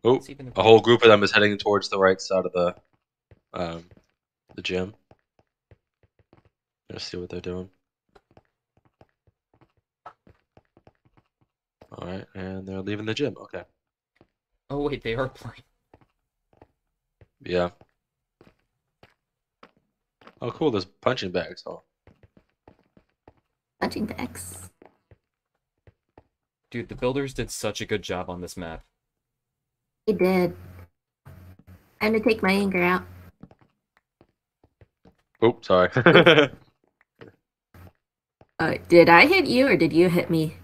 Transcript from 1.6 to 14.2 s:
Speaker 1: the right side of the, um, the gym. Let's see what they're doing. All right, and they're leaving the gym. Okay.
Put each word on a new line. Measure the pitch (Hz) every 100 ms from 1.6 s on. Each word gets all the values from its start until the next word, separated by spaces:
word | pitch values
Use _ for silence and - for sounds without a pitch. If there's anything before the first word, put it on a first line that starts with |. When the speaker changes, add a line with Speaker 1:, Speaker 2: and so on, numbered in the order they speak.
| 104 101 -
Speaker 1:
the | 101
right | 95 92
side | - 95
of | 90
the, | 90 87 - _ _ _ _ _ - _
um, | - 85 85 85 - _ _ _ _ _
the | -
gym. | 92 92 92 - _ _ _ _ _ _ _ - _ _ _ _ _ _ _ _ _ _ _
Let's | -
see | - 90
what | 87
they're | 90
doing. | 90 90 92 _ _ _ _ _ _ - _ _ _ _ _ _ - _ _ _ _ _ _ _ _ _ - _ _ _ _ _ _ _ _ _ _ _ _ _ _ _ _ _ _
All | - 87
right, | 95 -
and | 98 92 95 95
they're | 95
leaving | 98 104
the | 110
gym. | 110 139 -
Okay. | 101 - - _ _ _ _ _